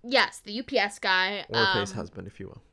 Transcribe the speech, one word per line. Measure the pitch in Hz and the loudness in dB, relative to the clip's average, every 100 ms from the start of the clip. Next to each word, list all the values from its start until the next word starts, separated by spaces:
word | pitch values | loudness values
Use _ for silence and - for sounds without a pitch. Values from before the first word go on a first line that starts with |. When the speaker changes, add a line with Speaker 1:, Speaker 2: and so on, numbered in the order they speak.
Speaker 1:
Yes, | 240 254 208 - | 2 4 4 -2
the | - | -8
U | 214 | -8
P | - 254 | -2 0
S | 202 - | 0 0
guy. | 202 185 185 202 - | 2 4 2 -2 -2
Speaker 2:
Orpheus' | - 190 185 196 | 2 2 2 -2
Speaker 1:
Um, | 190 | -6
Speaker 2:
husband, | - - 92 | -10 -10 -14
if | - | -14
you | 95 | -16
will. | - _ | -16 _